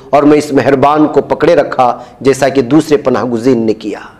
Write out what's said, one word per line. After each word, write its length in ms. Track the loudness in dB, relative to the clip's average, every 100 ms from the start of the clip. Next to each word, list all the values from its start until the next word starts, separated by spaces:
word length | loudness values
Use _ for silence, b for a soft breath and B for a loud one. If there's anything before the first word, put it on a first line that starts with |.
| B
और 120 | 0 4
मैं 120 | 2
इस 160 | 2
मेहरबान 540 | -2 0 2 2 2 0
को 140 | 0
पकड़े 320 | -2 -2 2 2
रखा, 500 | 0 0 -2 -2 B B
जैसा 280 | -2 0 0
कि 140 | 0
दूसरे 340 | 0 0 2 0
पनाह 260 | 0 -2 -2
गुज़ीन 340 | -2 0 0
ने 140 | 0 -4
किया। 360 | -6 -12 -16 -20